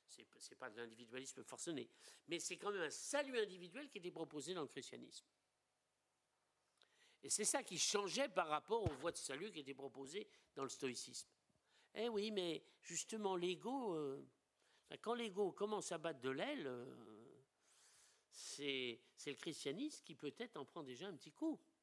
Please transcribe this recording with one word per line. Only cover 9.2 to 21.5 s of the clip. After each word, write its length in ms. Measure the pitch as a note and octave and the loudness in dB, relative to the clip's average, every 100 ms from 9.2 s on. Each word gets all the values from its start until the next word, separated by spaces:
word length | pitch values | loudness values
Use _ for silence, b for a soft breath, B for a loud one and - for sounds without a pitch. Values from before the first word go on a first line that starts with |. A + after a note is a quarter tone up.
| - C3+ G#3 | -4 -2 -4
qui 100 | D#3 | -4
étaient 140 | C3+ | -6
proposées 540 | C3 C3+ C3+ C#3 F#3+ G#3+ B B | -6 -6 -6 -6 -6 -6 B B
dans 80 | C#3+ | -4
le 60 | C3 | -4
stoïcisme. 600 | - C3 A#2 - - - _ _ _ b b b | 0 0 0 -6 -8 -10 _ _ _ b b b
Eh 140 | - A#3+ | 0 2
oui, 220 | G#3 G#3+ | 4 4
mais 320 | G3+ F3 D3+ B B | 2 2 0 B B
justement, 520 | - E3+ - A3 G3 | -4 -4 -2 2 4
l'ego, 600 | F#3 F3 E3 A3 C#4 A3+ | 4 4 2 0 0 2
euh, 300 | D#3+ C#3+ C#3 C3 _ _ _ b b - | 2 0 -2 -8 _ _ _ b b -10
ben, 100 | - | -4
quand 160 | G#3+ | 0
l'ego 360 | A#3+ A3+ F#3 F#3+ | 2 2 4 2
commence 400 | - G#3 G#3 - | 4 2 2 2
à 80 | E3 | 0
battre 220 | E3 C#3+ | 0 2
de 100 | B2+ | 2
l'aile, 360 | C#3 B3 D4 C#3 | 2 2 0 -2
euh, 760 | B2 C3 B2 A2 G#2+ A#2 - - B B B B B B B B | -2 -6 -10 -12 -14 -14 -18 -20 B B B B B B B B
c'est, 680 | - - - C#3+ C3+ B2 A#2 B - | -10 -8 -2 2 2 0 -4 B -8
c'est 140 | D3 | -6
le 60 | B2+ | -4
christianisme 680 | E3+ D3 C#3+ E3+ D4+ - | -4 -2 0 0 -2 -6
qui 100 | - | -14
peut-être 440 | D#3+ D3 - A#3+ D#3 | -6 -6 -4 -6 -6
en 60 | |
prend 180 | C3 E3+ | -8 -8
déjà 260 | C3+ B2 G3 | -8 -6 -8
un 80 | D3+ | -8
petit 160 | D#3 | -12
coup, 260 | - D#4+ | -2 -2